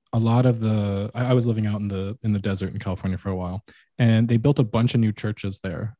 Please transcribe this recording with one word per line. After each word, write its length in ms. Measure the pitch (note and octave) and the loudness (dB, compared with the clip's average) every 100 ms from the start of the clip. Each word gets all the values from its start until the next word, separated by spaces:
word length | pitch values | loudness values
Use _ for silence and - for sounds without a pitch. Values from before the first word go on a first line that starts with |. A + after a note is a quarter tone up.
| _ | _
a 60 | A#2 | 0
lot 260 | A2+ A#2 B2+ | 2 4 4
of 140 | A#2 | 2
the, 520 | A2 G#2+ G2+ G2 G2+ | 0 0 0 -2 -4
I, 120 | A#2 B2 | -4 0
I 80 | |
was 120 | B2+ A#2 | 2 2
living 200 | A2 G#2+ | 0 0
out 140 | G#2 | -2
in 80 | G#2 | -2
the, 300 | F#2+ G2 A2+ | -4 -6 -4
in 100 | A2 | -2
the 60 | G#2 | 0
desert 340 | G2+ F#2+ F#2+ | 0 -2 -4
in 60 | G2+ | -6
California 380 | - F2+ F#2+ F2+ | -6 -4 -4 -4
for 120 | G2 | -4
a 60 | F#2 | -6
while, 280 | F2+ F#2+ - - _ - | -6 -8 -12 -20 _ 0
and 300 | A#2 A2+ A#2 | 2 4 4
they 100 | A#2 | 4
built 220 | C3+ C#3+ | 4 2
a 40 | |
bunch 300 | A2+ A2+ A#2+ | 2 2 2
of 60 | A#2+ | 2
new 120 | A2 | 0
churches 480 | G#2 G#2+ G#2+ G2 F#2+ | 0 -6 -6 -8 -8
there, 320 | F#2+ D#2+ G#2+ - | -8 -8 -8 -10